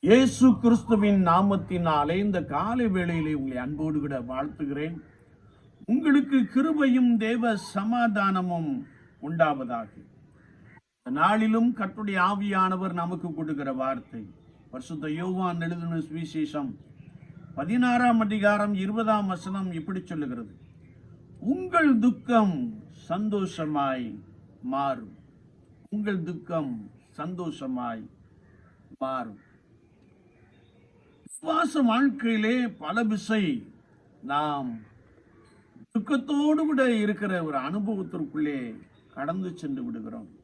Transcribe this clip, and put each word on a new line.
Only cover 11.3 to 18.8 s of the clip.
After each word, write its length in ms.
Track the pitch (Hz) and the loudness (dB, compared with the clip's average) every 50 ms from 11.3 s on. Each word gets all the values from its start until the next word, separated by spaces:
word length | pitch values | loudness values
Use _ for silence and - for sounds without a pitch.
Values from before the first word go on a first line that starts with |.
| 208 220 220 220 220 226 226 240 247 | 4 4 4 4 4 4 4 2 2
கர்த்தருடைய 440 | - 208 190 - - 214 208 196 190 180 190 | 0 -4 -6 -4 -6 -6 -2 0 2 2 2
ஆவியானவர் 640 | 208 196 202 208 196 190 185 185 185 185 196 190 170 | 2 0 -2 0 2 2 2 2 2 0 -2 -4 -2
நமக்கு 400 | 170 170 175 180 160 160 170 156 | -2 -4 -4 -4 -6 -6 -8 -6
கொடுக்கிற 400 | 147 156 156 156 139 143 139 131 | -6 -4 -4 -4 -4 -4 -6 -4
வார்த்தை, 540 | 127 131 135 135 123 101 - - 113 107 95 85 - - - - - - - | -2 -2 -2 -4 -4 -8 -12 -14 -14 -14 -14 -18 -20 -20 -20 -20 -20 -20 -18
பரிசுத்த 380 | - 127 127 - 170 151 139 156 | -16 -16 -12 -10 -10 -8 -6 -6
யோவான் 500 | 151 165 175 185 185 185 185 180 175 170 | -6 -4 -4 -4 -2 -2 -2 -2 -2 -2
எழுதின 380 | 165 165 170 170 170 170 165 165 | -4 -4 -6 -6 -6 -4 -4 -4
சுவிசேஷம் 720 | 147 - 151 165 165 147 - 160 151 143 143 147 143 131 104 - - - - - - - - - - - - - - - - | -6 -6 -8 -10 -10 -8 -4 -4 -6 -4 -4 -6 -6 -6 -8 -12 -16 -20 -20 -20 -20 -20 -20 -20 -20 -20 -20 -20 -20 -16 -10
பதினாறாம் 640 | - 143 165 220 247 247 247 240 240 247 247 233 226 | -8 -4 -2 0 2 2 2 4 4 4 4 4 4
அதிகாரம் 540 | 220 202 208 214 202 208 208 208 208 208 208 | 2 2 0 2 4 4 4 4 2 0 0
இருபதாம் 540 | 190 | -2